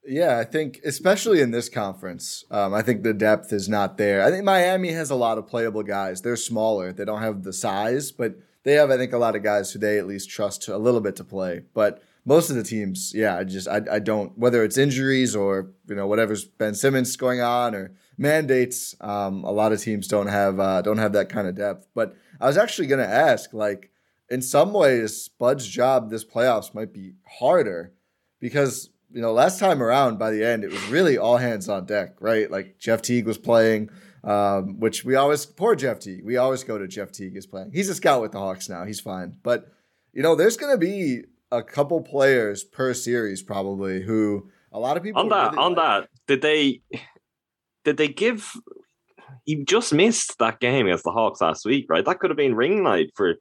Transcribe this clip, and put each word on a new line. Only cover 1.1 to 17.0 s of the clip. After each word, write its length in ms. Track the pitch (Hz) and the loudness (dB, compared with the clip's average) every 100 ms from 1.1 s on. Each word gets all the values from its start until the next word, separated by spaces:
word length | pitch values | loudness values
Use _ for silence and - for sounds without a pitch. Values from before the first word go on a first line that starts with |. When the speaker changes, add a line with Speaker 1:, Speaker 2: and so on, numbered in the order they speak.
| 208 233 185 | 2 4 4
Speaker 1:
in 100 | 127 | 4
this 160 | 117 117 | 0 -4
conference, 760 | - 101 92 92 87 - - - | -6 -6 -8 -12 -12 -12 -12 -6
um, 240 | 104 98 | -2 0
I 80 | 104 | 0
think 220 | 110 107 | 0 0
the 100 | 110 | 0
depth 380 | 104 107 107 - | 2 4 2 0
is 160 | 104 95 | -6 -2
not 300 | 104 98 - | 0 -2 0
there. 260 | 104 98 | 2 4
I 80 | 104 | 4
think 140 | 190 202 | 2 2
Miami 460 | 190 180 185 180 | 4 4 2 -2
has 160 | 160 147 | -4 -4
a 60 | 135 | 0
lot 220 | 117 110 | 0 -2
of 80 | 98 | -4
playable 380 | 120 113 107 | -2 -2 -4
guys. 380 | 101 98 98 92 | -4 -4 -4 -6
They're 160 | 113 117 | -4 -4
smaller. 560 | - 113 110 104 92 | -4 -2 0 0 -4
They 120 | 92 101 | -6 -6
don't 160 | 107 | -4
have 220 | 110 101 | -4 -6
the 100 | 95 | -10
size, 580 | 92 113 98 107 131 139 | -6 -4 -2 -2 -2 -6
but 240 | - 113 - _ _ | -6 -6 -6 _ _
they 100 | 135 | 2
have, 180 | 147 143 | 4 6
I 60 | 131 | 4
think, 140 | 127 | 2
a 40 | 120 | 2
lot 180 | 117 110 | 2 2
of 80 | |
guys 280 | 104 104 95 | 0 0 -2
who 80 | 101 | -4
they 200 | 104 104 | 0 0
at 80 | 92 | -2
least 220 | 98 - | -8 -10
trust 380 | - 101 - - | -4 -4 -4 -8
a 80 | 101 | -2
little 240 | 113 120 | 2 2
bit 160 | 101 95 | 0 -6
to 60 | 95 | -12
play. 380 | 95 92 87 - | -6 -6 -6 -8
But 280 | 113 104 - _ _ 120 | 0 0 0 _ _ 4
most 240 | 156 165 | 4 4
of 60 | 127 | -4
the 80 | |
teams, 480 | 101 110 101 92 - | -4 -4 -4 -6 -6
yeah, 240 | 107 107 90 | -2 0 0
I 60 | |
just, 240 | 95 95 90 | -4 -6 -4
I, 140 | 104 107 | -4 -2
I 80 | 107 | -2
don't, 380 | 104 107 95 - | 0 -2 -4 0
whether 260 | 120 120 | 2 4
it's 140 | 110 127 | 2 2
injuries 580 | 143 131 135 131 123 104 | 2 2 0 2 0 0
or, 360 | 98 95 92 _ - | 0 -2 -4 _ -10
you 80 | 101 | -6
know, 120 | 98 | -2
whatever's 380 | 107 110 107 - | 0 0 -2 -8
Ben 300 | _ 107 104 | _ -4 0
Simmons 400 | 135 135 | 2 2